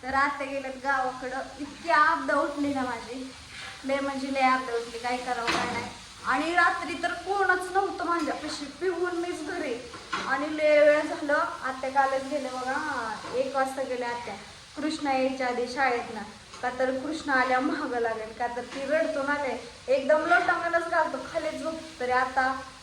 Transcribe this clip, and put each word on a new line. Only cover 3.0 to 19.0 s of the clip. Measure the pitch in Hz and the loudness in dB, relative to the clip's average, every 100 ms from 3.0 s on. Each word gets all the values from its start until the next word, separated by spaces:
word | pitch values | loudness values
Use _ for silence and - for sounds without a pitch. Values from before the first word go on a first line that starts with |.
| 214 262 262 - - - - - 262 | -8 -8 -10 -12 -16 -14 -14 -10 -2
लय | 277 | 0
म्हणजे | 277 269 269 | 0 -2 -2
लय | 269 | 2
आपदा | 262 254 254 233 | 4 4 2 -2
उठली, | 233 233 | -4 -6
काय | 240 247 | -4 -4
करावं | 247 240 233 | -2 -2 0
काय | - 240 | 0 0
नाही. | 196 - - - - - | -2 -6 -10 -16 -10 0
आणि | 269 311 | 0 2
रात्री | 349 359 370 285 330 | 6 4 4 -4 -4
तर | 339 | -2
कोणच | 339 370 403 381 370 370 | -4 -2 2 4 4 4
नव्हतं | 381 392 - 339 | 2 2 -2 0
माझ्यापाशी, | 339 285 - - - 285 | 0 0 -2 -6 -8 -10
पिहून | - 359 349 359 349 | -4 -2 0 0 0
मीच | 349 311 311 | -4 -4 -4
घरी. | 359 302 226 - - - 196 196 | -4 -4 -6 -8 -14 -8 -6 0
आणि | 269 302 311 | 0 0 2
लय | 302 302 | 6 8
वेळ | 302 302 | 8 8
झालं | 302 330 302 294 320 - | 4 -2 0 2 2 -2
आत्या | 262 262 269 | -6 -4 0
कालच | 269 269 262 269 | 4 4 2 0
गेले | 294 254 | -4 -4
बघा, | 254 254 269 302 254 226 214 - 247 | -6 -2 -2 -2 -4 -4 -6 -4 -2
एक | 262 269 | 0 2
वाजता | 262 269 | 0 0
गेले | 254 247 240 | -4 -2 -4
आत्या | 233 233 202 - - - - | -4 -8 -10 -12 -18 -16 -6
कृष्णा | 302 311 294 | -4 -2 0
यायच्या | 269 262 262 254 | 2 2 0 -2
आधी | 240 247 | 0 -2
शाळेतनं. | 294 269 240 226 220 202 - - - | 2 2 2 -2 -8 -10 -14 -18 -6
का | 254 254 | -6 0
तर | 262 | 0
कृष्णा | 262 285 320 285 | 0 -4 -6 0
आल्या | 262 262 254 | 2 4 4
महाग | 262 294 285 | 2 0 -2
लागेल, | 240 233 220 220 226 | 0 0 -2 -6 -4
का | 240 | -4
तर | 240 | -4
ती | 247 277 262 | -6 -6 0
रडतो | 311 | 2